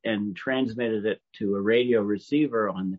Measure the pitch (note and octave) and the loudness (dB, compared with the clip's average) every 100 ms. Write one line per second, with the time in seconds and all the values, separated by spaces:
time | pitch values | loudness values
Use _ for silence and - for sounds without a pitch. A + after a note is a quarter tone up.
0 | A2+ G#2 G#2 F2+ C3+ C3 B2 A2+ A#2 G#2+ | -4 -2 -4 -6 -4 -2 -2 -2 -2 0
1 | G#2+ - _ - G2+ G2 G2+ A#2 B2 A#2 | -2 -4 _ -6 -2 0 2 4 4 2
2 | G2+ G#2 - D3 C#3+ A2+ G#2 F#2 F#2+ | 2 -2 0 0 2 0 -2 -2 -4